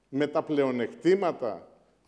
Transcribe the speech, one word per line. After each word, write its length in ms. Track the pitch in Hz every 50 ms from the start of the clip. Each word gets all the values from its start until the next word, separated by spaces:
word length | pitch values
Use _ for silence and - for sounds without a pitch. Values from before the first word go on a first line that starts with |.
| _ -
Με 180 | 139 135 147
τα 140 | 143 147 160
πλεονεκτήματα, 1300 | 156 - 156 143 139 131 123 120 117 104 - - - 170 190 196 190 165 143 - 131 110 95 82 - - - _ _ _ _ _ _